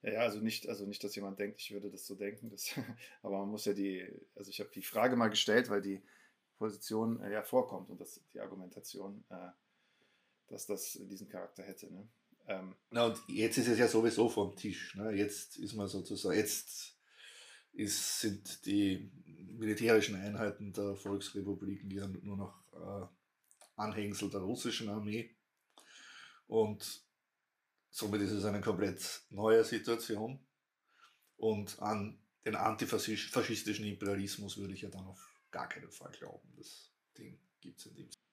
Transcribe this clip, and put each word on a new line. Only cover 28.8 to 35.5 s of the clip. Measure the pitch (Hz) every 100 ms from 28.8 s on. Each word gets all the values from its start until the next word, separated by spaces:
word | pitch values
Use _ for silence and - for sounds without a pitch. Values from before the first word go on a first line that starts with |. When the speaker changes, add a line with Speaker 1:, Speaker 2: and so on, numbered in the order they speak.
| 101 90 - - _
Speaker 2:
neue | 101 107 113
Situation. | 107 117 - 113 - 107 113 139 _ _ _ _ _ _ - _ _ _
Und | 110 104 98 -
an | 104 107 104 - _ _ -
den | 107
antifaschistischen | 110 107 123 110 - 107 - - 113 110 - 104 107
Imperialismus | 98 98 101 98 - 101 95
würde | 98
ich | 95
ja | 101
dann | 95 95
auf | 92 - _ _